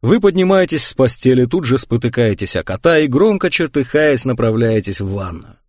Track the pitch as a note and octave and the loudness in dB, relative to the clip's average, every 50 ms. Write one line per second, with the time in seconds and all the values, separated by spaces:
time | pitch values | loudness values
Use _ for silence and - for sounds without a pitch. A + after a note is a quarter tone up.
0 | - A#2 F#3+ A#3+ - G3+ E3+ F#3 F#3 F#3 G3 F#3+ F#3 - E3+ D3+ - - - - | 2 2 2 4 4 2 2 2 2 2 4 2 2 2 0 -2 -2 -2 0 0
1 | C3+ B2 - - - B2+ B2+ B2+ B2+ B2 - F#3 D#3+ A#2+ B2+ B2+ - _ A#2 A#2+ | 0 0 0 0 2 2 4 4 2 0 0 -4 0 0 -2 -2 -2 _ -4 -2
2 | A#2+ A#2+ - - A#2+ A2 G2+ F2 G2+ F#2 - F2+ - - F#2 F#2+ - E3 E3 D#3 | -2 -2 -2 0 0 0 0 -2 -4 -4 -4 -6 -6 -6 -10 -2 0 2 2 2
3 | D#3 C#3+ B2 C#3+ F#3+ A3 G#3 F#3+ - - - - E3+ D3 _ D3 C3+ B2 - D3+ | 2 0 0 2 2 2 2 0 -2 -4 -2 -2 -4 -2 _ -4 -4 0 0 2
4 | D#3 D3+ C#3+ B2 - C3 B2+ A#2+ A#2 A2+ A2 A2+ A#2 A2+ A2+ A2 G2 - F#2+ - | 2 2 2 0 0 -4 -2 0 0 0 0 0 0 2 0 0 -2 -4 -8 -6
5 | G2+ F#2+ G2 G2+ F#2+ F2+ E2 D#2+ - - - _ _ | -6 -6 -6 -6 -8 -8 -12 -14 -16 -20 -20 _ _